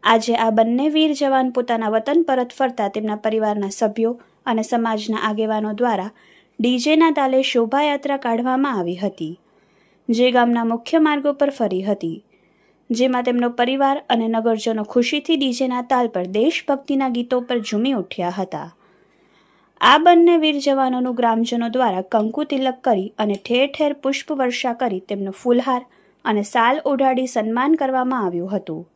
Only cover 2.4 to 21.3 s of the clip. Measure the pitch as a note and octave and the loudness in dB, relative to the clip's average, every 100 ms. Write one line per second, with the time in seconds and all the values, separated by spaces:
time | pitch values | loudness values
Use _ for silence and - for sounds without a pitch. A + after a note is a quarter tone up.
2.4 | B3 - C4 B3 G3+ G#3+ G#3+ G#3 A3 A3 | -2 -2 -4 -2 -4 -4 -4 -4 -2 0
3.4 | G#3+ G#3 G3 - A3 G#3+ A3+ A#3+ _ _ | 0 -2 -4 -2 -2 0 -2 -4 _ _
4.4 | - A3+ A3 A#3+ A3+ A3 G#3+ G#3+ A3 G#3+ | -4 -4 -2 -2 -2 -4 -4 -4 -2 -2
5.4 | A3 G#3+ G#3+ G#3+ B3 G3+ F#3+ _ _ _ | -2 -2 -4 -2 -2 -2 -6 _ _ _
6.4 | _ _ A#3+ B3 C4+ D#4 D#4+ D4 C4+ C4 | _ _ 0 0 2 4 4 4 2 0
7.4 | C4 B3 A3+ C4+ D4 C#4+ C#4+ C#4 B3 A3+ | 0 0 0 0 0 -2 -4 -4 -2 -2
8.4 | B3 B3+ C#4 A3+ E3+ F3 G3 G3 D#3 F3 | 0 0 0 -2 -4 -4 -6 -6 -10 -12
9.4 | _ _ _ _ _ _ - A3+ B3 B3 | _ _ _ _ _ _ -4 2 4 4
10.4 | A#3+ A#3 A#3 A#3 A#3 E4 D#4 D4 C#4+ C#4+ | 2 2 0 -4 0 2 2 2 -2 0
11.4 | C#4+ C#4 A3 F#3 F#3+ G3+ E3+ D#3+ _ _ | -2 0 -4 -2 -2 -4 -4 -10 _ _
12.4 | _ _ _ _ _ A3+ C4 B3+ B3 A#3+ | _ _ _ _ _ 0 0 2 0 0
13.4 | A#3+ A#3+ A#3+ C4+ C#4 C#4 - A#3+ A3+ A3+ | -2 0 -2 2 0 0 -2 -2 0 -2
14.4 | A3+ A3+ A3 A3 G#3+ B3 A#3+ D4 C#4+ D#4+ | 0 -2 -2 -4 -2 0 0 -2 -2 0
15.4 | C4+ A#3+ C4 B3 B3 B3+ A#3+ G#3+ F3+ G3+ | 0 -2 -2 -2 0 0 0 -2 -4 0
16.4 | C4 E4 - C#4 C#4 C4+ C4+ A#3+ A#3+ B3+ | 0 0 -4 -4 -2 -2 0 -4 -2 -4
17.4 | B3 B3 G#3 G#3 B3+ C4 F#3 - F3 F3+ | -2 -4 -2 -2 0 -2 -4 -6 -4 -4
18.4 | F#3 D3+ D#3 _ _ _ _ _ _ _ | -6 -8 -12 _ _ _ _ _ _ _
19.4 | _ _ _ _ A3+ D4 E4+ E4+ E4+ E4+ | _ _ _ _ 4 6 8 8 6 6
20.4 | D#4 C#4+ C#4 C4+ C4 B3+ B3+ A#3+ A#3 | 2 0 0 0 0 0 -2 0 0